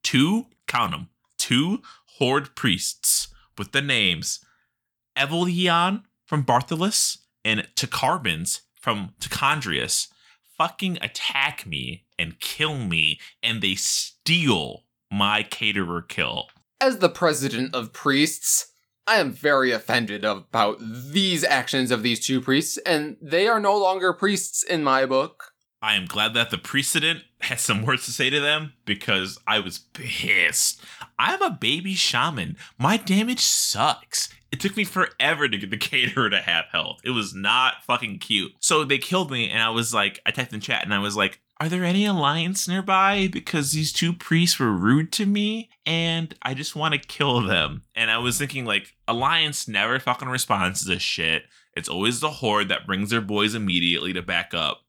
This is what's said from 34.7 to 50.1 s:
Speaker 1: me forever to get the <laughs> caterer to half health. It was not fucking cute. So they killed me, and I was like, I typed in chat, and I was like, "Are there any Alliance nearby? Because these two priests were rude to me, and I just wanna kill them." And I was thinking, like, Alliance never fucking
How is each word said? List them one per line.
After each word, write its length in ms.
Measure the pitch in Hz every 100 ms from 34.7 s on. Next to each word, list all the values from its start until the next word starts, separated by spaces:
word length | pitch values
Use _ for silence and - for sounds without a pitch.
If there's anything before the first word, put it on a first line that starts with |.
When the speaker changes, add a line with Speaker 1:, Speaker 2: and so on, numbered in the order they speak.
| 202
Speaker 1:
me 80 |
forever 640 | 202 185 180 - 135 160 139
to 100 | 101
get 120 | 98
the 60 | 104
<laughs> 0 |
caterer 540 | - 135 120 135 113
to 80 | 98
half 280 | 92 85 -
health. 300 | 85 78 -
It 60 | 120
was 240 | 120 101
not 480 | 92 101 120 131 -
fucking 360 | - 120 113 95
cute. 320 | - 107 90 _
So 240 | - 156
they 140 | 143 135
killed 320 | - 185 160
me, 200 | 127 110
and 120 | 113
I 60 | 113
was 220 | 113 113
like, 280 | 113 98 -
I 60 | -
typed 220 | 120 123
in 60 | 110
chat, 240 | - 120
and 100 | 92
I 60 | 101
was 160 | 101 101
like, 240 | 98 - _ _
"Are 80 | 160
there 160 | 180
any 220 | 175 190 208
Alliance 600 | 185 143 160 170 190 -
nearby? 600 | 185 190 190 190 202 190
Because 420 | - - 165 139
these 200 | 156 151
two 200 | - 165
priests 440 | 175 - 165 170 -
were 120 | 123
rude 380 | 95 101 139 160
to 140 | - 202
me, 420 | 202 208 220 226 _
and 500 | - 165 165 165 165 -
I 140 | -
just 220 | 135 156 151
wanna 220 | 156 143
kill 420 | - - 143 120
them." 400 | 98 92 76 73 - 113
And 140 | 113
I 60 | 113
was 200 | 120 120
thinking, 260 | 143 139
like, 300 | 117 101 - _ -
Alliance 580 | 117 135 165 156 139 -
never 300 | 101 110 127
fucking 300 | 123